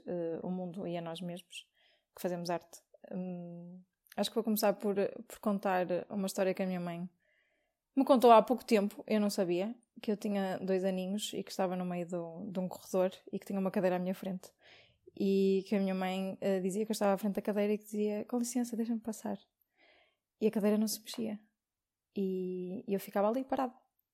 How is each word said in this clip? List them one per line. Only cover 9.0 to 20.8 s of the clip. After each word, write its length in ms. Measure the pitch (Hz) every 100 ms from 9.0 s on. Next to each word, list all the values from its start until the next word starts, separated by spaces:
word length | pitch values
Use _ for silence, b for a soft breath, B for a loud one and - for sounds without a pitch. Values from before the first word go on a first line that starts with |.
| -
eu 140 | 214
não 80 | 208
sabia, 440 | 208 175 175 208 - _ -
que 100 | -
eu 60 | 202
tinha 400 | 214 202 190 180
dois 260 | 190 190
aninhos 480 | 190 185 185 208 -
e 80 | -
que 80 | -
estava 260 | - 185 180
no 80 | 180
meio 200 | 175 170
do, 460 | 180 170 165 208
de 80 | 185
um 80 | 180
corredor 440 | - - 190 185 - -
e 80 | 190
que 60 | -
tinha 140 | 196
uma 120 | 190
cadeira 240 | 196 185 180
à 40 |
minha 140 | 180
frente. 380 | 185 196 185 - _ B B B B - -
E 460 | 196 196 190 190 190
que 80 | 202
a 40 |
minha 160 | 190 190
mãe, 420 | 185 190 190 -
eh, 180 | 196 190
dizia 260 | 185 196 220
que 60 |
eu 20 |
estava 200 | 214 202
à 40 | 190
frente 180 | 208 202
da 60 |
cadeira 320 | 214 208 208
e 40 | 208
que 80 | -
dizia: 400 | 208 208 208 -
"Com 120 | 247
licença, 380 | 240 247 240 226
deixa-me 240 | 226 226
passar." 380 | 220 208 214 196 _ _ _ b b b b b _ _
E 60 | 214
a 40 |
cadeira 260 | 214 208
não 100 | 214